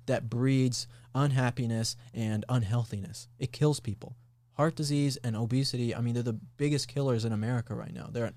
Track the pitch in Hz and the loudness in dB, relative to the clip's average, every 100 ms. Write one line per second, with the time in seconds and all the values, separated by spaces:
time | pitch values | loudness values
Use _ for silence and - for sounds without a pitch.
0 | - 127 117 120 131 135 131 113 - - | -2 0 0 2 4 6 4 2 -6 -14
1 | - 135 143 131 123 123 117 113 113 - | -6 0 2 4 2 0 0 0 -2 -4
2 | - - 110 107 107 123 101 120 113 101 | -10 -4 0 -2 0 0 2 0 0 -4
3 | 95 - - - 127 - 151 143 - 101 | -8 -12 -16 -6 -6 2 2 2 -4 -8
4 | - - - _ _ - 156 160 147 147 | -10 -16 -20 _ _ 0 0 2 0 2
5 | 143 131 123 107 110 127 135 123 120 101 | 2 0 -2 -2 0 2 0 0 -2 0
6 | 120 120 120 113 - - 147 147 - 143 | 0 0 -2 -4 -8 -2 0 0 -2 -2
7 | 139 117 113 107 110 123 117 110 110 120 | 0 2 2 0 0 -2 -2 -6 -8 -10
8 | - 117 117 | -8 -4 -4